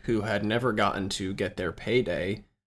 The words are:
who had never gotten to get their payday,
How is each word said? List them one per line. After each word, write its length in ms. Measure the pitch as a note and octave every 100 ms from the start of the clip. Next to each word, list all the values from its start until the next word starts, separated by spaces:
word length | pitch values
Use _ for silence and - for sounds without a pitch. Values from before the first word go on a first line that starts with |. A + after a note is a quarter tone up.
| -
who 160 | A2+
had 220 | G#2+ G2+
never 280 | G#2 A#2 B2
gotten 360 | A2 G2+ - F#2+
to 220 | - F#2+
get 220 | G2+ F#2 -
their 140 | F2+
payday, 720 | - - B2 G#2+ D#2+ F2+ A2 - _